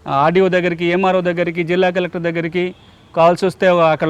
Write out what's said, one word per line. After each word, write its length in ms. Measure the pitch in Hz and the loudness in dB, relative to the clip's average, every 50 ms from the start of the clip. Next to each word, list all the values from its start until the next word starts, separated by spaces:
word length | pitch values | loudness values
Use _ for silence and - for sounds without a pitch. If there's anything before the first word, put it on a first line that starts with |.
| - - 139 139 143 | -10 -4 0 0 2
ఆర్డీఓ 240 | 160 170 190 190 185 180 | 2 4 2 2 2 2
దగ్గరికి, 320 | 180 170 180 170 165 175 170 175 | 0 0 -2 -2 -2 -2 -2 0
ఎంఆర్ఓ 260 | 185 190 190 185 185 175 180 | 0 0 0 0 0 0 -2
దగ్గరికి, 360 | 175 170 175 175 165 175 170 156 | -2 -2 -2 -4 -4 -4 -4 -2
జిల్లా 200 | 175 180 185 180 180 | 0 0 0 0 0
కలెక్టర్ 280 | 190 180 165 - 180 165 170 | -2 -4 -4 -6 -6 -6 -4
దగ్గరికి, 360 | 165 170 165 170 160 180 180 180 - - - - - - _ _ - 170 | -4 -4 -6 -4 -4 -4 -6 -6 -8 -12 -20 -20 -20 -20 _ _ 0 2
కాల్స్ 260 | 165 170 180 - 196 180 | 4 4 4 2 0 -2
వస్తే 200 | - - 202 185 175 175 165 160 156 | -2 0 2 2 4 4 4 2 2
అక్కడ 140 | 147 170 160 | 0 0 0